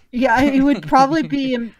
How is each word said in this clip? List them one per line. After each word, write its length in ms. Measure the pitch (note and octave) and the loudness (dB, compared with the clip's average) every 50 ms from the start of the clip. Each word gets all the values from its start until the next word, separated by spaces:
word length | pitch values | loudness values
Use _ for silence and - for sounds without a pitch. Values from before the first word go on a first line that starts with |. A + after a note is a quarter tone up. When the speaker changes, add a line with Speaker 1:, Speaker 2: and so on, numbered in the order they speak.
| _ _ - | _ _ -4
Speaker 1:
Yeah, 280 | A#3 C4 A3+ A3+ B3+ | -2 0 0 2 2
it 220 | C#4+ C#4+ C4+ C4+ C4+ | 2 2 2 2 2
would 240 | C#4+ C#4 F#3+ - | 2 0 0 -2
probably 360 | D3 D4 C4 C4+ C4+ D#4+ D#4+ C#4+ | 0 2 2 4 2 2 -2 -2
be 300 | D#3 C#4 C#4 C4+ C4 B3 | -4 -4 -4 -4 -4 -4
Speaker 2:
<laughs> 0 | |
Speaker 1:
am-, 200 | A#3+ A#3 G#3 - _ | -4 -6 -10 -12 _